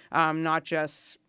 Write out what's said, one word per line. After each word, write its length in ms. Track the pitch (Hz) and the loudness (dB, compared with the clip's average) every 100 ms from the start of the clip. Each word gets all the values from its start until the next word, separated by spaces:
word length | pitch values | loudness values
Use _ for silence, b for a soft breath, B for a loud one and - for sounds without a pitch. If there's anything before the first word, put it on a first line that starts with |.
| B | B
um, 320 | 160 160 160 | 2 2 2
not 220 | 160 160 - | 2 0 0
just, 520 | 160 151 - - - | -2 -2 -6 -12 -16